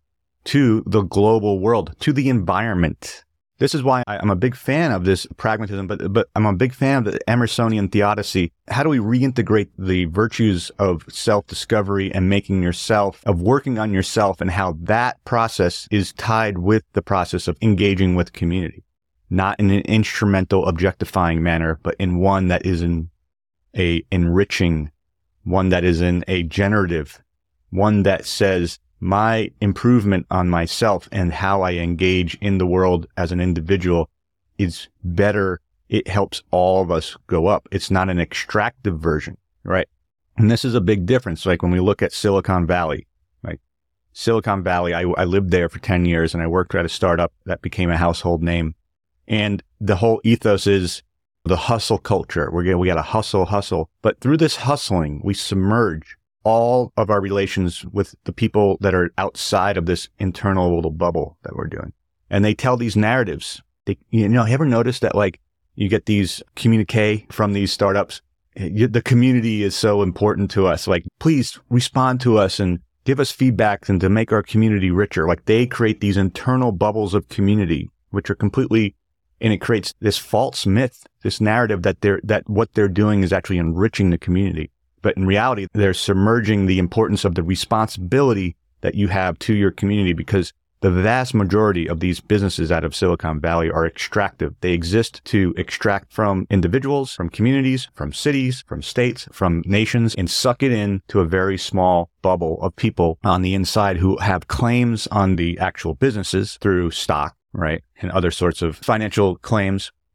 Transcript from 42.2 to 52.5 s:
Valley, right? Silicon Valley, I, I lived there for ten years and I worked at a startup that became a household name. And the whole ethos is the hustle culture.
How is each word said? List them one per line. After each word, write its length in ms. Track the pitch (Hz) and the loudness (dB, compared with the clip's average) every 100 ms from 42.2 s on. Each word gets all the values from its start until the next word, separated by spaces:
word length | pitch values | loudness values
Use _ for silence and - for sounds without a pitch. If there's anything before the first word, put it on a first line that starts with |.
| 104 98 95 92 | 0 0 2 0
Valley, 440 | 85 87 82 71 - _ _ _ | 2 0 -2 -4 -10 _ _ _
right? 180 | 85 78 _ _ _ _ _ | -14 -14 _ _ _ _ _
Silicon 500 | - 113 110 110 98 | -6 0 0 0 -2
Valley, 320 | 90 90 87 | 0 0 0
I, 80 | 85 | -2
I 220 | 90 - | -2 0
lived 260 | 90 98 92 | 0 0 2
there 180 | 90 85 | 2 0
for 120 | - | -4
ten 260 | - 90 87 | -2 2 2
years 260 | 82 82 | 2 0
and 120 | 85 | -2
I 20 | 82 | -2
worked 300 | 90 90 92 | -2 0 -2
at 100 | 85 | -4
a 20 | |
startup 440 | - 92 85 85 _ | 0 0 2 -2 _
that 160 | - 90 | -10 -8
became 300 | 85 - 87 | -6 -2 0
a 60 | 80 | 2
household 440 | 87 85 90 82 | 0 0 -2 0
name. 360 | 85 85 80 - _ _ _ _ - | 0 -2 -4 -8 _ _ _ _ -4
And 380 | 110 104 101 - - | -2 -2 -4 -8 -8
the 160 | 107 92 | -2 2
whole 240 | 113 113 | 2 2
ethos 460 | 113 117 110 98 101 | 2 2 4 2 2
is 340 | 98 87 - _ _ _ _ - | 2 0 -6 _ _ _ _ -2
the 100 | 90 | -2
hustle 420 | - 113 - 104 | 0 -2 0 -2
culture. 520 | - 98 - 87 71 | 0 -2 -2 -4 -2